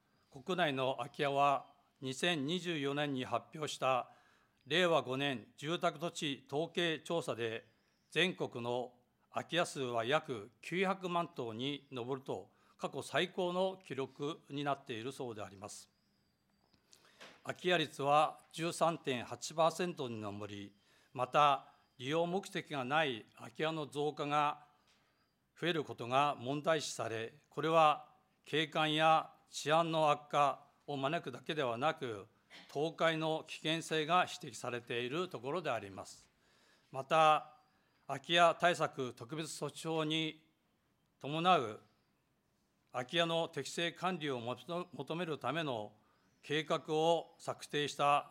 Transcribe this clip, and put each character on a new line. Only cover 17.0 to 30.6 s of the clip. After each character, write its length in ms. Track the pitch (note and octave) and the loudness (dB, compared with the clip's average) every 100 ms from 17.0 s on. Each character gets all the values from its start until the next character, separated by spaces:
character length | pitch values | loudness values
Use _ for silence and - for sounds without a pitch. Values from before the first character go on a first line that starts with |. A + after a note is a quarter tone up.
| _ - - - | _ -20 -20 -14
空 120 | - | -10
き 140 | C3 F3+ | -4 2
家 100 | F3 | 2
率 240 | D3 - | 0 -2
は 360 | C#3 D3 D3 - - | 4 4 4 0 -14
十 200 | - E3 | -6 -4
三 260 | E3 E3 D#3+ | 0 0 0
点 260 | C#3+ B2 | -4 -4
八 300 | G2+ A#2 - | -6 -10 -6
パ 140 | D#3 E3 | 2 2
ー 60 | |
セ 120 | D#3+ F3+ | 2 -4
ン 80 | |
ト 140 | E3+ B2+ | -4 -6
に 120 | A2 | -6
上 260 | G#2+ G2+ G#2 | -8 -8 -10
り、 260 | G2+ G2+ _ _ _ _ | -10 -14 _ _ _ _
ま 140 | C3 B2+ | -4 0
た、 380 | D3+ D3 C3+ - _ _ - | 4 6 4 -2 _ _ -10
利 120 | B2+ | -2
用 160 | E3 E3+ | 0 0
目 200 | F#3+ - | -2 -4
的 220 | E3+ - | -8 -6
が 160 | C#3+ | -4
な 200 | B2 D3+ | 0 2
い 200 | D3+ A2+ - - | 0 -2 -10 -18
空 120 | B2 | -12
き 120 | - | -4
家 100 | D#3 | -2
の 140 | D#3+ C3+ | -2 -4
増 260 | D3 D3 | -2 -2
加 140 | C#3+ D3 | -2 0
が 320 | D3+ D3 D3 - _ _ _ _ _ _ _ _ - | 2 2 0 -10 _ _ _ _ _ _ _ _ -6
増 100 | E3 | -2
え 40 | |
る 120 | E3 | -2
こ 100 | B2 | -4
と 120 | A2 A#2+ | -6 0
が 300 | C3 D3 C3 | 2 2 0
問 240 | A#2+ D3 | -4 -2
題 200 | C#3+ D#3+ | 0 0
視 100 | - | -2
さ 160 | - A2+ | -6 -4
れ、 240 | A2+ A2+ - _ | -4 -8 -12 _
こ 140 | - | -4
れ 60 | D#3 | 2
は 360 | E3 D3+ C#3+ - _ _ _ | 6 6 4 -4 _ _ _
景 220 | - D3 D#3 | -4 -2 0
観 240 | E3 D#3 | 0 2
や 380 | D3+ D#3+ D#3+ - - _ | 4 6 4 2 -12 _
治 220 | - C#3+ | -6 2
安 180 | D#3+ E3 | 4 4
の 200 | D#3+ D3+ | 4 4
悪 180 | D3 - | 2 2
化 320 | D3 C#3 C3 | 4 4 2